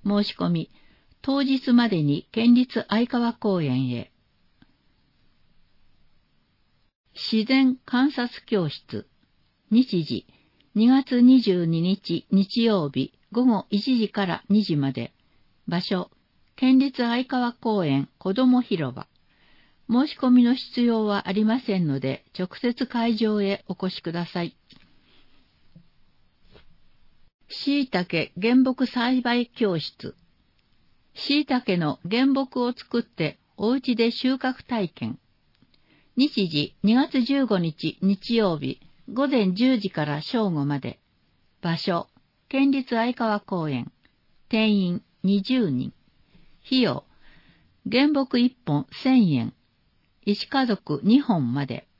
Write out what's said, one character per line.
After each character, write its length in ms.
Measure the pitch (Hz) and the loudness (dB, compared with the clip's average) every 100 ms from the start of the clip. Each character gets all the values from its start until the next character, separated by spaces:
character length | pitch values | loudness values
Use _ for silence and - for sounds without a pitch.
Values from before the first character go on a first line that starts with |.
申 200 | 202 202 | 0 0
し 100 | 208 | 0
込 160 | - 175 | -2 -2
み、 200 | 170 160 _ _ _ _ _ | -2 -4 _ _ _ _ _
当 200 | - 269 | -2 0
日 300 | 269 269 - | 2 0 4
ま 160 | 240 233 | 4 4
で 140 | 185 | 0
に 260 | 147 143 - | 0 -2 -4
県 220 | - 233 | 0 4
立 320 | 240 247 - - | 4 4 -4 -2
愛 180 | 208 247 | -2 0
川 280 | 247 233 | -2 -2
公 260 | 233 220 185 | -2 -2 0
園 300 | 147 127 131 | 0 -2 -2
へ。 200 | 120 104 _ _ _ _ _ _ _ _ _ _ _ _ _ _ _ _ _ _ _ _ _ _ _ _ _ _ _ _ _ _ | -6 -10 _ _ _ _ _ _ _ _ _ _ _ _ _ _ _ _ _ _ _ _ _ _ _ _ _ _ _ _ _ _
自 340 | - - 220 214 | -14 -4 -2 2
然 300 | 262 262 254 | 2 2 0
観 280 | - 247 277 | -4 0 0
察 340 | 277 240 - - | 0 -8 -8 -4
教 220 | 214 160 | -2 -2
室。 380 | - _ 104 - _ _ _ _ _ _ | -6 _ -12 -12 _ _ _ _ _ _
日 340 | 220 254 185 | 2 2 0
時、 220 | 156 104 - _ _ _ _ | -2 -6 -8 _ _ _ _
二 140 | 208 226 | 0 4
月 320 | 269 269 247 | 4 2 4
二 220 | 247 262 | 6 6
十 240 | 220 180 170 | 4 0 0
二 160 | 165 | 0
日 440 | 175 190 - 165 - | 0 -2 -4 -8 0
日 320 | 190 196 - | 0 0 0
曜 260 | 226 202 147 | 0 2 -2
日、 240 | 131 135 _ _ | -4 -6 _ _
午 120 | 220 | 0
後 220 | 254 208 - | 2 2 0
一 300 | 202 214 247 | -4 0 0
時 100 | 208 | 0
か 160 | - | -2
ら 200 | 190 165 _ | -4 -4 _
二 140 | 208 | 0
時 140 | 202 151 | 2 0
ま 160 | 139 | -2
で。 200 | 127 117 _ _ _ _ _ - | -4 -10 _ _ _ _ _ -6
場 160 | 175 | -6
所、 280 | - 190 - _ _ _ _ - | -4 -6 -6 _ _ _ _ -2
県 220 | 254 262 | 4 4
立 260 | 277 262 | 4 -2
愛 220 | 240 233 254 | -2 -2 -2
川 260 | 254 240 | -2 -4
公 320 | - 240 214 | -4 -4 -2
園 240 | 160 139 139 _ | 0 -2 -4 _
子 140 | 180 | -4
ど 140 | 196 254 | 2 4
も 160 | 247 | 4
広 320 | 240 185 139 | 2 -4 -4
場。 120 | 123 - _ _ _ _ _ _ _ - | -8 -16 _ _ _ _ _ _ _ -2
申 160 | 233 294 | 0 0
し 100 | - | -2
込 140 | 262 | 4
み 140 | 247 | 6
の 100 | 240 | 6
必 280 | 254 - - | 2 -2 -2
要 220 | 240 226 | 0 2
は 240 | 214 202 - | 0 -2 -2
あ 40 | |
り 120 | 196 | 0
ま 160 | 214 247 | 0 0
せ 160 | 247 190 | -2 0
ん 80 | 165 | 0
の 140 | 135 | 0
で、 240 | 135 131 _ - | -2 -6 _ -10
直 100 | 180 - | -8 -4
接 260 | 240 240 240 | -4 -4 -4
会 300 | 240 233 214 | -2 -2 0
場 260 | 220 214 | 0 0
へ 220 | 196 196 - | -2 -4 -8
お 60 | |
越 220 | 180 185 - | -6 -6 -6
し 40 | |
く 120 | - | -8
だ 120 | 170 | -8
さ 200 | 170 180 | -6 -6
い。 120 | 170 _ _ - _ _ _ _ _ _ _ _ _ - _ _ _ _ _ _ _ - - - - _ _ _ _ _ _ | -8 _ _ -20 _ _ _ _ _ _ _ _ _ -20 _ _ _ _ _ _ _ -20 -20 -20 -20 _ _ _ _ _ _
椎 400 | - - 285 269 | -8 -4 -2 -2
茸 420 | 180 180 170 - - | -4 -2 -4 -6 -4
原 220 | 214 254 | 2 4
木 240 | 262 254 254 | 4 0 -4
栽 340 | 254 240 254 | -2 0 0
培 280 | 247 240 240 | 0 -2 -2
教 300 | - 214 170 | -2 -2 -2
室。 360 | - _ - - _ _ _ _ _ _ _ _ _ | -6 _ -16 -16 _ _ _ _ _ _ _ _ _
椎 300 | - - 285 | -16 0 0
茸 320 | 294 254 - 180 | 2 -2 0 0
の 220 | 156 - 170 | 0 -4 -4
原 200 | 226 269 | 0 2
木 340 | 269 262 - | 2 -2 -4
を 100 | 247 | -4
作 280 | 247 - 233 | -6 -6 -6
っ 20 | |
て 380 | 233 - 156 - _ - | -6 -6 -6 -6 _ -6
お 140 | 208 | -2
家 240 | 262 254 226 | -2 -2 0
で 160 | 233 | 0
収 220 | - 254 | 0 -2
穫 300 | 262 262 254 | -2 -4 -8
体 240 | - 233 185 | -6 -6 -6
験。 300 | - 113 - _ _ _ _ _ _ _ _ _ - | -6 -10 -10 _ _ _ _ _ _ _ _ _ 0
日 320 | 285 - 185 | 0 0 -2
時、 280 | 151 147 _ | -2 -4 _
二 100 | 196 | 2
月 280 | 240 294 262 | 2 2 0
十 240 | 233 277 247 | 0 0 0
五 120 | 196 | 0
日 400 | 170 - 160 - | -2 -4 -8 -2
日 360 | 190 196 - 233 | -2 -2 -2 0
曜 200 | 208 156 | 0 -2
日、 240 | 131 131 _ _ - | -6 -10 _ _ -10
午 140 | 214 285 | -4 0
前 260 | 269 190 | 2 0
十 260 | 180 247 254 | 0 0 0
時 120 | 196 | -2
か 140 | - | -6
ら 180 | 151 147 | -4 -6
正 300 | - 240 208 | -4 -2 -2
午 120 | 160 | -2
ま 140 | 143 143 | -2 -4
で。 220 | 123 - _ _ _ _ _ _ | -6 -14 _ _ _ _ _ _
場 160 | 175 165 | -6 -4
所、 300 | - 170 - _ _ _ _ | -2 -4 -6 _ _ _ _
県 220 | 269 277 | 0 0
立 260 | 269 262 233 | 0 -2 -2
愛 180 | 233 | -2
川 260 | 247 226 208 | -2 -4 -4
公 280 | - 185 156 | -4 -6 -4
園。 220 | 131 - _ _ _ _ _ _ | -4 -8 _ _ _ _ _ _
定 200 | 220 220 | 0 2
員 340 | 208 180 175 _ _ | 2 0 -4 _ _
二 180 | 190 202 | 0 0
十 260 | 196 254 202 | 0 0 0
人。 240 | 127 131 - _ _ _ _ - _ | -2 -6 -12 _ _ _ _ -20 _
費 180 | - 262 | -2 0
用、 220 | 220 131 - _ - - _ _ _ _ - | 2 -2 -8 _ -20 -20 _ _ _ _ -4
原 220 | 226 294 | 2 2
木 260 | 294 269 247 | 2 0 2
一 120 | 247 | 0
本 360 | _ - 147 139 - | _ -4 -4 -4 -6
千 300 | 262 262 196 | 2 4 4
円。 200 | 135 113 - _ _ _ _ _ _ | 2 -2 -10 _ _ _ _ _ _
一 220 | - 202 - | -4 -4 -2
家 200 | 277 254 | -2 0
族 340 | 202 - 147 | -2 -4 -2
二 180 | 185 247 | 4 4
本 320 | 277 185 123 | 4 0 0
ま 140 | 131 156 | -2 -4
で。 220 | 113 - _ | -8 -12 _